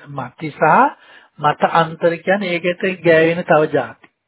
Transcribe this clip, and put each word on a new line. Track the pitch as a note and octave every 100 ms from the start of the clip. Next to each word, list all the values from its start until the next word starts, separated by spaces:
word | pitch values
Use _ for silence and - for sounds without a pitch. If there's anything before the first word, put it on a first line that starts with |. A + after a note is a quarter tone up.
| C#3+
මති | C#3 B2 - D#3+
සහ | - D#3 F#3 C#4+ - _ - _ -
මත | D3 - -
අන්තර | E3 D#3+ E3 E3+ E3
කියන්නේ | F#3 G3+ F#3
ඒකට | F3 F3 F3 F#3+ F#3
ගෑවෙන | E3 D#3+ E3 E3+
තව | F3 E3 D3+
ජාති. | C#3+ A#2 - _ _